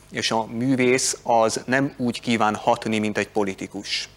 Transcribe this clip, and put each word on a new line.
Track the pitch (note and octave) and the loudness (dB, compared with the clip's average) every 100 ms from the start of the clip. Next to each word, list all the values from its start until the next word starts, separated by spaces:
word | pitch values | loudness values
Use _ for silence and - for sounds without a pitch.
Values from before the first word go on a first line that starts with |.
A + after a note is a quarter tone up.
| - | -12
És | - - | -6 -2
a | A2+ G#2+ | -2 -2
művész | A#2 C3 B2+ B2 C3 - - | -2 0 2 4 4 2 -2
az | - A#2 A2 - - | 2 4 4 0 0
nem | C3 C#3 - | 0 0 -2
úgy | A#2+ - | -4 -2
kíván | B2 A2+ G#2+ G#2+ | 0 2 2 2
hatni, | - A2+ A2+ A2 | 0 0 0 -2
mint | G#2+ G#2 | 0 -2
egy | G2+ | -2
politikus. | G#2+ G2 G2 F#2+ F#2+ - - - | -2 -2 -4 -10 -10 -8 -8 -8